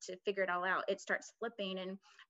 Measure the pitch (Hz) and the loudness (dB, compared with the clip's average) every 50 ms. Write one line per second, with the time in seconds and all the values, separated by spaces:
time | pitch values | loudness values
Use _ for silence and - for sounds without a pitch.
0 | - - 185 185 - 208 202 196 190 180 180 180 180 190 180 147 - - 196 196 | -10 -10 -8 -4 0 0 2 2 4 4 4 2 4 4 2 2 2 2 0 0
1 | - - 190 - - - - - 220 233 233 - 202 190 190 185 185 185 190 196 | 0 0 -2 -2 -2 -6 -8 -4 -4 -4 -4 -2 -4 -2 -2 -2 -4 -6 -6 -8
2 | _ - - - - - | _ -16 -20 -18 -6 0